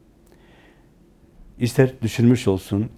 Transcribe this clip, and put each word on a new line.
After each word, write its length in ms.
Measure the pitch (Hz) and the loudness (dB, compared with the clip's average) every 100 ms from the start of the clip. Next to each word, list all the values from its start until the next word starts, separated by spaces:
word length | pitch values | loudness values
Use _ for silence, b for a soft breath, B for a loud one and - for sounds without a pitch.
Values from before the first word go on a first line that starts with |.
| _ _ _ b b b b b b b _ _ _ - - - | _ _ _ b b b b b b b _ _ _ -20 -20 -8
İster 320 | 120 - 131 - | -2 2 0 -2
düşünmüş 460 | 110 - 120 123 - | -6 0 2 2 0
olsun, 400 | 95 - 101 113 | -2 -4 -6 -6